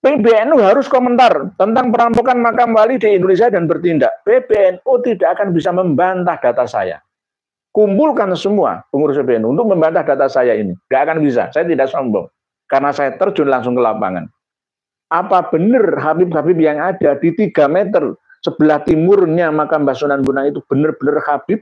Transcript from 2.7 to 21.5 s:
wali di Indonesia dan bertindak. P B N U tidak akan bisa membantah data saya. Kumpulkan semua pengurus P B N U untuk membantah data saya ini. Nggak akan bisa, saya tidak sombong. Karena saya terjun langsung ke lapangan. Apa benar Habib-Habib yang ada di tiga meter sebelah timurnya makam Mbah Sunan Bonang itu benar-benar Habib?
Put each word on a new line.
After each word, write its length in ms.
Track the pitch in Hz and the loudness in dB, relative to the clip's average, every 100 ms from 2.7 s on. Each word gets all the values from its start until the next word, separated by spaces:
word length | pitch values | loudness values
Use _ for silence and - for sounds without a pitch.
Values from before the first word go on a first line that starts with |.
wali 240 | 220 220 262 | 4 2 2
di 160 | 214 | 2
Indonesia 400 | 196 185 185 233 | 2 2 2 2
dan 160 | 196 165 | 2 0
bertindak. 400 | 170 175 160 131 - - | -2 0 0 0 0 0
P 160 | 247 247 | 0 2
B 0 | 214 | 2
N 180 | 190 185 - | 2 0 -2
U 80 | 247 247 | 0 0
tidak 320 | 208 170 185 | 0 -2 0
akan 160 | 202 | -2
bisa 160 | 170 175 | -2 0
membantah 720 | 175 185 139 180 185 175 156 | 0 0 0 0 -2 -4 -2
data 240 | 123 117 120 | -2 -2 -4
saya. 320 | 110 92 78 _ _ _ _ _ _ _ | -4 -6 -8 _ _ _ _ _ _ _
Kumpulkan 640 | - 208 196 311 247 196 | 0 2 2 0 0 -2
semua 480 | 175 196 208 139 85 _ | -2 -2 0 0 -4 _
pengurus 320 | 139 151 139 | -2 0 0
P 20 | 127 | 0
B 100 | 113 | 0
N 80 | 110 | 0
U 80 | |
untuk 160 | 147 226 | -2 0
membantah 320 | 185 160 170 | 0 0 0
data 240 | 151 135 135 | -2 0 0
saya 320 | 139 123 110 | 0 0 0
ini. 160 | 101 90 _ | -4 -8 _
Nggak 120 | 131 147 | -2 0
akan 120 | 160 | 0
bisa, 320 | 147 117 87 | 0 0 -2
saya 160 | 151 175 | -4 -2
tidak 240 | 147 135 | -2 -2
sombong. 320 | 143 127 104 85 _ _ _ _ | -2 -4 -4 -6 _ _ _ _
Karena 240 | 135 139 | -2 -2
saya 240 | 139 139 - | -2 -4 -2
terjun 240 | 190 - 139 | -2 0 0
langsung 320 | 127 120 123 | 0 0 0
ke 80 | 117 | 0
lapangan. 400 | 110 98 92 - _ _ _ _ _ _ _ _ | -2 -4 -6 -10 _ _ _ _ _ _ _ _
Apa 320 | 165 190 185 170 | -4 0 0 0
benar 480 | 160 196 254 196 143 | 0 2 2 2 0
Habib-Habib 560 | 147 160 180 160 147 170 | -2 0 0 0 0 2
yang 240 | 156 147 | 0 0
ada 320 | 175 185 151 139 | -4 0 -2 0
di 80 | 170 165 | -2 0
tiga 320 | 208 - 143 | -2 2 2
meter 480 | 175 202 190 139 - _ _ | 0 0 -2 -2 -8 _ _
sebelah 400 | - 135 151 151 | -10 0 2 2
timurnya 720 | - 160 175 202 175 165 165 | 0 0 4 2 2 0 0
makam 320 | 151 151 160 139 | -2 -2 0 -2
Mbah 80 | |
Sunan 320 | 131 143 139 135 | -2 -2 -2 -2
Bonang 240 | 135 143 | -2 -4
itu 160 | 143 - | -6 -4
benar-benar 560 | 135 156 156 135 147 - | -2 -2 -2 -2 -2 -2
Habib? 320 | 143 - | -4 -4